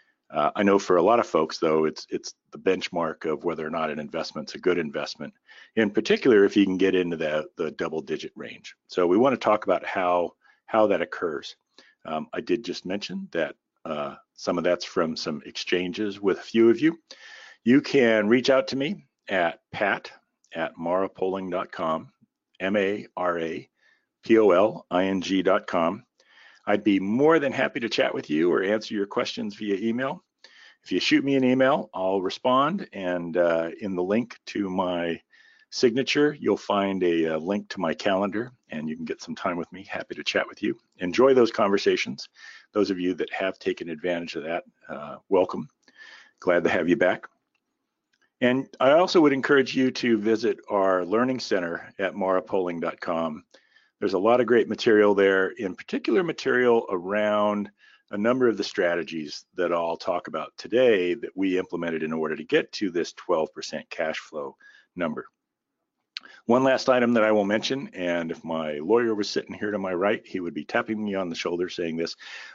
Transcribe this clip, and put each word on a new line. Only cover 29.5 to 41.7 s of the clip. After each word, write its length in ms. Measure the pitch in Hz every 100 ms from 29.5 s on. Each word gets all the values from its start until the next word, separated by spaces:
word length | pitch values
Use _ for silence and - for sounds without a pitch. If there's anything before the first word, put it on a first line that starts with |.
| 101
via 220 | 104 98
email. 460 | 113 117 135 180 _ _ - _ - _
If 80 | -
you 80 | 90
shoot 240 | - 151
me 120 | 135 139
an 80 |
email, 460 | 127 127 131 156 -
I'll 280 | 98 95 98
respond, 640 | 92 - 127 127 143 196 -
and, 440 | 98 90 90 85 90
uh, 340 | 87 82 82 -
in 160 | 101 90
the 80 |
link 340 | 90 110 120 - -
to 220 | 107 98
my 500 | 92 90 87 85 82 _ _ _ _ _
signature, 680 | - 123 120 123 147 147 151
you'll 160 | 117 101
find 480 | - 101 98 95
a, 220 | 87 82 80
a 120 | 78
link 300 | 82 101 101
to 120 | 101
my 140 | 82
calendar, 600 | 76 101 95 101 104 123 _ -
and 180 | 78 78
you 80 | 80
can 80 |
get 180 | 80 -
some 140 | - 78
time 220 | 95 87
with 120 | 82
me. 100 | 92
Happy 320 | 98 95 - 80
to 80 |
chat 240 | - 98 -
with 160 | -
you. 160 | 107 - _ -
Enjoy 340 | 90 87 135
those 180 | 131 113
conversations. 800 | - 101